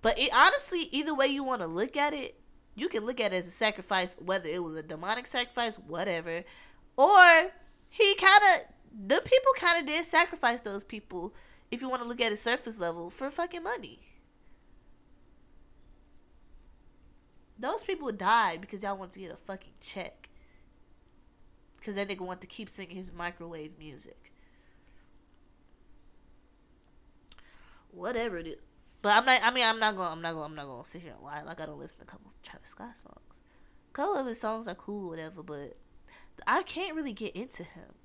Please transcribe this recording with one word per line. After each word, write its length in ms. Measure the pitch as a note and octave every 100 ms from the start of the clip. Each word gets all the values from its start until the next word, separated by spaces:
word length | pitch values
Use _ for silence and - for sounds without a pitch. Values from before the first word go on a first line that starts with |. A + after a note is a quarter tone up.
But 160 | A3+ -
it, 120 | C4
honestly, 560 | A#3 D#4+ C#5 - F4+ D#4+
either 220 | C4+ D4+
way 120 | C#4+ C4+
you 160 | C#4
wanna 240 | C4+ B3 E3+
look 300 | E3 A3+ D4
at 180 | D4
it, 240 | D4 C4 - - - _ -
you 120 | D#4
can 160 | -
look 140 | G#3+ A#3+
at 140 | G#3+
it 40 | F#3
as 120 | F3
a 20 |
sacrifice, 680 | - A3 G#3+ F#3 F#3+ F3+ -
whether 280 | F3 F#3+ E3+
it 140 | F3
was 120 | E3+
a 80 | D#3
demonic 440 | D#3 D#3 F3 A3+ B3
sacrifice, 500 | B3+ A#3+ - A#3 G#3+
whatever. 680 | E3 E3 G3 E3+ E3+ E3 F3+ - - - - -
Or 540 | D4 G4+ F4+ E4 F4+ - - - -
he 260 | - G#4
kinda, 540 | G4+ F#4+ G4+ G#4 F4 - - - A3 G3
the 140 | C#4+
people 320 | - B4+ C5+ C5
kinda 280 | F4 E4+
did 200 | C#4+ D4+
sacrifice 560 | E4 D#4+ E4+ - B3 A#3
those 240 | A3 G3
people, 500 | - - - F3+ F3 - - - _
if 80 | A#3+
you 80 | C4
wanna 160 | B3+
look 160 | A#3+ A#3+
at 100 | A3+
it 80 | G#3
surface 400 | A#3 B3 A#3+ G#3+
level, 320 | E3+ E3+ E3+
for 200 | - C4+
fucking 340 | - F4 F4
money. 440 | F4 A4+ A3 - - - _ _ - - _ - - - _ - - - - - - - - - - - _ - - - - - - _ - - _ - _ -
Those 240 | B3+ G#4
people 300 | - F4 C#4+
died 480 | G3+ F#3+ A#3 G#3 E3
because 240 | F#3+ G3+
y'all 120 | G3+ G3
wanted 180 | F#3
to 60 | F#3+
get 120 | F#3
a 40 | -
fucking 360 | - F#3+ - -
check. 480 | - - F3+ - - - - - _ _ - - _ _ _ _ - _ _ _
'Cause 120 | -
that 140 | G3 G3
nigga 120 | G3
wanted 220 | F3+ F3+
to 40 | -
keep 240 | - G3+
singing 260 | - F#3 F3+
his 160 | F#3
microwave 680 | E3+ F3 F3 E3+ E3 D3+ C#3
music. 540 | D3+ C3+ - - - _ - _ _ _ _ - _ - _ _ _ _ _ _ _ - - - - - _ _ _ _ _ - - - _ - - - - - _
Whatever, 520 | F3+ F#3 A#3+ A#3 F3+
dude. 180 | E3 - - _ _ _
But 140 | G3+ G#3
I'm 80 |
not, 180 | B3+ B3+
I 80 | A3
mean, 140 | B3+
I'm 140 | A3+ A3
not 180 | A3 G3
gonna, 140 | F3+
I'm 100 | D#3+
not 120 | E3
gonna, 120 | D#3+
I'm 100 | D3+
not 120 | D#3 C#3+
gonna 180 | B2
sit 180 | C#3 E3
here 100 | E3+
and 100 | -
lie 200 | C3 D3
like 180 | D3 E3
I 60 | D#3
don't 120 | D3
listen 220 | C#3+ -
to 40 |
a 60 | -
couple 180 | G3+ -
of 140 | -
Travis 260 | - - -
Scott 300 | - A#3+ A3+
songs. 440 | - - - - _ _ - - _
A 20 |
couple 240 | - D#4 G4
of 100 | C4
his 140 | A#3
songs 280 | A3 A3 A3+
are 60 |
cool, 340 | F3 - G#3 F#3
whatever, 340 | E3 D#3+ F#3
but 340 | D#3 D3 C#3+ - - - - - - - -
I 160 | C4+
can't 320 | F#4 D#4+ F4+
really 180 | D#4 C#4+
get 220 | G3+ G#3+
into 300 | - B3+ -
him. 300 | F3+ - - -